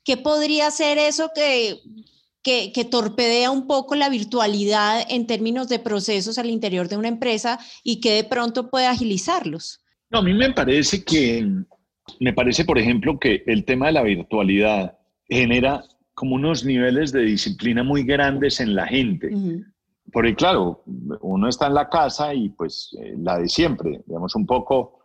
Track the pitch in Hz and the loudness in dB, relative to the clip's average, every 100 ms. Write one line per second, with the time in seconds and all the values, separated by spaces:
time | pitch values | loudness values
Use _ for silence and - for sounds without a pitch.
0 | - 254 285 302 302 302 302 302 302 294 | -4 -2 0 0 2 2 0 0 0 2
1 | 294 302 320 320 294 254 214 202 - 220 | 2 0 -4 0 0 2 0 -4 -14 -20
2 | - _ _ _ 262 247 196 254 240 240 | -20 _ _ _ 0 0 0 -4 0 0
3 | 214 220 240 240 247 269 262 277 269 285 | 0 0 2 2 2 0 0 -2 0 0
4 | 277 247 208 247 214 208 202 214 208 226 | 0 0 -2 0 0 0 0 2 2 0
5 | - 247 226 220 226 247 254 233 240 208 | -2 -4 -2 -2 -2 -2 -2 -4 -2 -2
6 | 202 202 202 233 233 226 214 180 175 202 | 0 -2 -2 -4 -4 -2 -2 -2 -2 -4
7 | 226 233 254 220 240 240 - - - 226 | -4 -2 -2 -2 -2 -4 -10 -10 -6 0
8 | 233 214 220 247 240 240 240 262 254 247 | 2 2 0 -2 -2 -4 -2 0 2 0
9 | 226 190 - 349 180 160 - - _ _ | -2 -2 0 -2 -2 -8 -12 -16 _ _
10 | _ 226 180 208 262 254 127 147 143 196 | _ 0 4 4 2 2 4 4 2 -2
11 | - 160 123 117 104 95 90 _ _ _ | 2 2 4 2 0 -2 -4 _ _ _
12 | - - 127 120 123 117 165 127 117 120 | -20 -2 0 2 2 2 2 4 4 2
13 | 147 143 120 101 - 110 - 127 147 156 | 0 0 0 0 2 0 2 0 2 4
14 | 110 87 82 107 98 101 107 104 92 - | 2 0 0 0 2 4 4 2 -2 -8
15 | _ _ - 123 120 123 131 143 - _ | _ _ -2 0 2 2 2 -2 -8 _
16 | _ - 135 131 151 143 135 127 127 131 | _ -8 -4 -2 0 -2 0 2 2 2
17 | 151 131 110 101 104 95 117 120 127 143 | 0 0 2 0 -2 -4 -2 0 0 0
18 | 127 143 139 139 139 - 113 98 82 135 | 0 2 2 0 -2 0 0 0 0 0
19 | 120 85 - 202 185 170 - _ _ _ | 0 -2 -4 -4 -4 -6 -10 _ _ _
20 | - 117 117 101 175 147 90 85 - 64 | -6 0 0 2 2 2 0 -4 -12 -12
21 | 60 - 95 95 113 - 147 143 143 170 | -10 -8 -4 0 0 0 0 2 2 0
22 | 139 - 151 139 101 - 82 - - - | 0 0 -4 -2 -4 -4 -8 -8 -14 -14
23 | 57 58 87 87 87 - 170 120 82 73 | -12 -6 -2 -2 0 2 0 0 -4 -6
24 | - 82 92 113 98 123 - 131 - _ | -10 -8 -4 -4 0 0 2 0 0 _